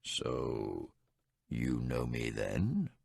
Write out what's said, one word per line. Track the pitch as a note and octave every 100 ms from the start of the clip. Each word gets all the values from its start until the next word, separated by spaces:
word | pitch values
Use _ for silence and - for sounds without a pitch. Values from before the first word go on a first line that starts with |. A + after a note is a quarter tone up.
So, | - - - B1+ B1+ A#1+ G#1+ G1+ G1+ _ _ _ _ _ _
you | A#1 B1 A#1+
know | B1 B1 A#1+
me | A#1+ A#1
then? | G#1+ G1+ G1+ G2+ F3+ E3+ -